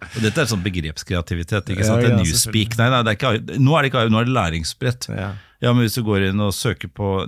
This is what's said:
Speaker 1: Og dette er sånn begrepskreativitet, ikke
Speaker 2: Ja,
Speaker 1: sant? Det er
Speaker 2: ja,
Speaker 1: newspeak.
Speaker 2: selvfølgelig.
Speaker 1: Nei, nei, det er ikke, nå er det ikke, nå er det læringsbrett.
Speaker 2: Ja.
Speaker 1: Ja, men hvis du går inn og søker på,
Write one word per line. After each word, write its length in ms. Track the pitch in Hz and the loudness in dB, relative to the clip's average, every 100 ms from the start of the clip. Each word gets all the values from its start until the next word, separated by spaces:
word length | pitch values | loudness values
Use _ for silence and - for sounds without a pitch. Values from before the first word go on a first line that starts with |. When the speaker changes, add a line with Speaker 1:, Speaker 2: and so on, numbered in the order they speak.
| - | -12
Speaker 1:
Og 80 | 113 | -2
dette 220 | 110 117 | -2 0
er 60 | 113 | 0
sånn 100 | 107 | -2
begrepskreativitet, 1080 | 95 90 78 76 - 90 85 85 82 104 - | -2 -4 -6 -8 -4 -4 -2 -4 -2 -4 -2
ikke 80 | 92 | 0
Speaker 2:
Ja, 80 | 107 | 2
Speaker 1:
sant? 140 | 117 | 2
Det 60 | 120 | 4
er 60 | 107 | 4
Speaker 2:
ja, 20 | |
Speaker 1:
newspeak. 560 | 85 82 113 107 110 113 | 2 0 0 0 0 2
Speaker 2:
selvfølgelig. 20 | |
Speaker 1:
Nei, 120 | 117 | 2
nei, 120 | 127 | 2
det 120 | 110 | 0
er 20 | 104 | 0
ikke, 440 | 131 110 113 107 | 0 -2 -2 2
nå 140 | 135 156 | 4 4
er 40 | 135 | 2
det 60 | |
ikke, 120 | 127 113 | 2 2
nå 80 | 110 | 2
er 80 | 117 | 2
det 60 | 131 | 0
læringsbrett. 720 | 87 82 80 - 127 123 - 104 | 0 -2 -4 -4 -4 -4 -6 -8
Speaker 2:
Ja. 140 | 98 98 - _ | -8 -10 -16 _
Speaker 1:
Ja, 80 | 120 | 2
men 140 | 120 113 | 2 2
hvis 100 | 123 | 0
du 60 | |
går 240 | 110 98 95 | 0 0 2
inn 120 | 98 | 0
og 80 | 104 | 0
søker 400 | - 123 90 - | -2 -4 -6 -8
på, 220 | - 101 95 | -6 -4 -2